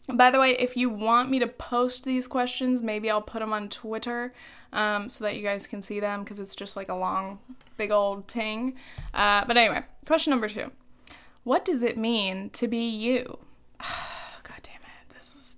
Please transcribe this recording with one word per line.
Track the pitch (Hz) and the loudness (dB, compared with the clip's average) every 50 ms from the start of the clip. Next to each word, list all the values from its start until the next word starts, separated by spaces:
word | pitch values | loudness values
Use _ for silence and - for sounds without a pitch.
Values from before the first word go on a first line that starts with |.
| - - | -6 0
by | 254 240 247 254 | 6 8 8 8
the | 262 262 | 8 8
way, | 262 262 247 - | 6 6 4 4
if | 247 247 - | 2 0 2
you | 247 254 247 | 0 0 0
want | 220 202 214 220 233 240 254 254 | 0 0 2 4 4 4 4 2
me | 262 262 | 2 2
to | 240 | 0
post | 233 - - - - 247 240 247 247 247 - - | 0 -2 -8 -8 -2 0 2 2 0 -2 -4 -4
these | 262 254 254 254 | -2 -2 -2 -2
questions, | - - 254 247 254 - - 262 254 254 247 | 0 0 0 0 0 -2 -2 0 0 2 0
maybe | 233 220 214 214 214 220 | 0 -2 -2 -2 0 0
I'll | 214 214 | 0 0
put | 214 - - 220 | -2 -4 -6 -6
'em | 220 220 | -4 -2
on | 214 208 208 202 | -2 -4 -4 -6
Twitter, | - - - 214 220 220 - 240 240 240 240 254 247 - - - - - - - | -10 -10 -8 -6 -6 -6 -4 -4 -4 -4 -6 -8 -10 -16 -20 -20 -20 -20 -18 -6
um, | - 202 214 208 208 208 202 240 | -2 -2 0 0 0 -2 -4 -6
so | - - 220 | -6 -4 -4
that | 208 - | -4 -4
you | 208 | -2
guys | 208 202 202 202 202 | -2 -4 -4 -4 -6
can | - - 202 | -8 -10 -10
see | 196 - 208 208 | -8 -6 -4 -4
them, | 208 208 202 202 202 | -2 -2 -2 -4 -6
'cause | 208 208 208 | -8 -10 -10
it's | 196 196 - | -10 -8 -8
just, | - 202 190 - | -8 -8 -8 -8
like, | 196 196 185 | -8 -6 -6
a | 185 | -4
long, | 185 185 185 190 190 190 190 196 196 - - 254 - - - - | -2 -2 -2 -2 -2 -4 -4 -8 -12 -16 -18 -20 -20 -20 -14 -8
big | - 214 208 | -6 0 4
old | 208 208 202 202 196 202 196 | 4 4 4 2 0 -4 -8
ting. | - - 240 220 220 214 220 247 262 262 - - - - - - - - | -6 -4 -4 -2 -2 -2 -2 -4 -4 -6 -8 -14 -16 -14 -10 -10 -4 0
Uh, | - 202 208 202 202 202 | 2 4 4 4 4 4
but | - 233 | 6 6
anyway, | 240 233 202 156 - - - - - - | 6 6 6 4 0 -4 -6 -12 -12 2
question | - 311 320 - 311 | 2 4 4 6 4
number | 269 240 220 214 | 2 2 2 -2
two. | 208 214 - - - - - - - - - - - - - - - - - | -4 -6 -6 -8 -10 -16 -20 -20 -20 -20 -18 -18 -18 -18 -20 -20 -20 -8 0
What | 240 262 349 - | 2 2 2 2
does | 381 330 240 | 2 2 2
it | 240 233 - | 2 2 0
mean | 220 220 226 233 220 196 190 190 190 196 202 | 0 0 2 2 2 2 0 -2 -4 -6 -8
to | - - 240 | -4 -2 -2
be | 220 240 233 233 233 | 0 0 0 -2 -2
you? | 220 214 214 240 262 233 - - - - - - - - | -2 -2 0 0 0 0 -2 -6 -12 -16 -18 -20 -20 -20
<sighs> | - - - - | -20 -20 -16 -12
God | - - - - - - - - - - - - - - - - | -8 -8 -8 -8 -8 -10 -12 -12 -14 -14 -16 -18 -18 -18 -16 -16
damn | - - - - | -16 -18 -18 -20
it, | - - - - - - - | -20 -20 -20 -20 -20 -20 -16
this | - - - - | -12 -12 -12 -10
is | - - - - | -8 -10 -10 -10